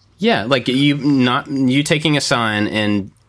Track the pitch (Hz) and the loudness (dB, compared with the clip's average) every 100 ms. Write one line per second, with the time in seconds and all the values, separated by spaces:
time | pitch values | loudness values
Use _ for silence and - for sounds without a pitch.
0 | _ _ 220 170 107 135 135 131 143 143 | _ _ -2 0 0 0 0 2 2 2
1 | 135 139 123 131 143 135 131 135 147 156 | 0 2 2 0 -2 -2 0 0 0 0
2 | 160 147 - 127 113 107 104 107 107 104 | 0 0 0 0 0 0 -2 0 0 -2
3 | 95 - | -4 -14